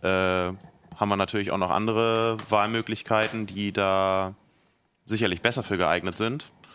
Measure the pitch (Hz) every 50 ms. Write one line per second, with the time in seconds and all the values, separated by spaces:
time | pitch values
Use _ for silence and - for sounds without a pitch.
0 | - 92 95 92 95 92 92 92 90 90 92 98 - - _ _ _ - - -
1 | 107 104 101 98 98 - - 107 101 98 - 98 95 90 82 - 107 113 110 110
2 | 113 113 113 113 113 117 113 107 - - 107 104 104 107 113 113 110 - 110 -
3 | - - 113 107 110 104 - 113 110 98 95 101 101 101 95 104 98 95 95 95
4 | 95 95 95 95 95 95 98 _ _ _ _ _ _ _ _ _ _ _ _ _
5 | _ - 107 110 113 98 90 85 - 117 120 135 107 - 104 87 90 78 82 87
6 | 85 92 85 - 107 113 127 147 - - _ _ - - -